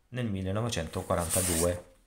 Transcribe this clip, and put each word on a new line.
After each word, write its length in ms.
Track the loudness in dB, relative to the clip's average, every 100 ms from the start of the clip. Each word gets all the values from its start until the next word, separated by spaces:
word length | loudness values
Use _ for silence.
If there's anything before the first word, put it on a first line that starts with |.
| -12
nel 160 | -4 -2
millenovecentoquarantadue. 1700 | -2 -2 -2 -2 -2 -4 -4 0 0 2 2 2 4 2 2 -6 -20